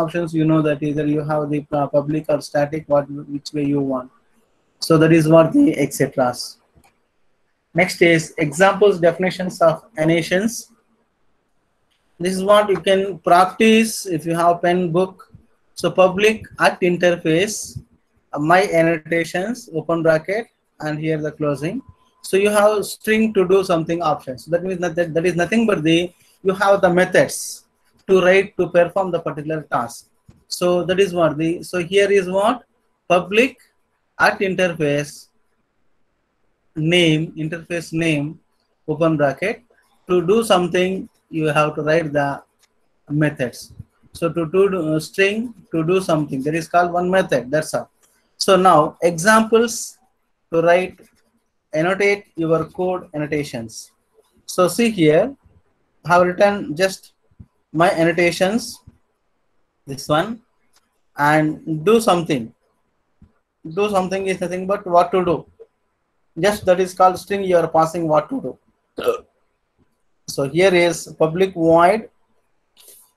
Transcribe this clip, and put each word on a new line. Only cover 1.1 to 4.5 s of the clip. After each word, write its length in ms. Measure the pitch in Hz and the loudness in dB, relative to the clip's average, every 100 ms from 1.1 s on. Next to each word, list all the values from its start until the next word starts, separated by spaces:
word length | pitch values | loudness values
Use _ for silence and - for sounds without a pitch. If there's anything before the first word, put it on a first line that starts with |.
| 151 | -2
have 260 | 147 156 147 | -2 -4 -2
the 120 | 147 | -4
pu-, 260 | 147 147 139 | -4 -4 0
public 380 | 147 143 156 156 | -2 -2 -4 -2
or 120 | 143 | -4
static, 440 | - 143 143 156 156 | -2 -4 -2 -4 -2
what, 220 | 143 143 | -2 0
which 420 | 143 147 143 - | -10 -12 -12 -8
way 120 | 151 143 | -6 -2
you 160 | 143 | -2
want. 280 | 135 127 127 _ _ _ _ | -2 -6 -8 _ _ _ _